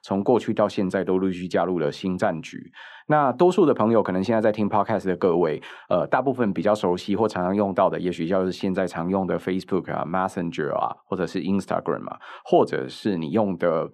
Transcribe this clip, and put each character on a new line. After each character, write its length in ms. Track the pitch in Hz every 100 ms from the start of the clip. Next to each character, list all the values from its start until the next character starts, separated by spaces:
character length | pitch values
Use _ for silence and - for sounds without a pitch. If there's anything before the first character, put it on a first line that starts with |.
从 220 | - 98
过 160 | 101 120
去 140 | -
到 160 | 107 104
现 200 | - 95
在 140 | 98
都 140 | 87 92
陆 120 | 95
续 160 | 87 90
加 200 | 95 90
入 120 | 90
了 140 | 76
新 260 | - 95 92
战 240 | 107 80
局。 300 | - - - - - - -
那 260 | 151 139
多 180 | 123 180
数 140 | 185 156
的 80 |
朋 180 | 117 110
友 120 | 113
可 80 | 98
能 120 | 92
现 100 | 95
在 60 | 113
在 120 | 107
听 180 | 107 101
Podcast 380 | 104 101 104 95
的 100 | 87
各 180 | 95 87
位， 260 | 82 73 - - -
呃， 180 | 90 76
大 140 | 131
部 100 | 131
分 220 | 123 110
比 80 | 85
较 120 | 92
熟 220 | 107 95 87
悉 180 | -
或 140 | 95 110
常 160 | 92
常 100 | 90
用 200 | 98 98
到 160 | 90 92
的， 100 | 80
也 100 | 87
许 160 | 85 82
就 200 | 95 92
是 80 |
现 200 | 90 98
在 140 | 92 90
常 220 | 85 85
用 180 | 98 92
的 100 | 85
Facebook 540 | - 95 - 92 82
啊、 140 | 78 80
Messenger 680 | 92 92 - 85 82 73 71
啊， 200 | - - -
或 120 | 92
者 100 | 82
是 140 | 95
Instagram 680 | 82 98 - 82 - 71 50
啊， 120 | - - - -
或 180 | 170
者 240 | 120 - 65
是 300 | - 110 90
你 140 | 78
用 260 | 101 104 90
的 320 | 87 82 78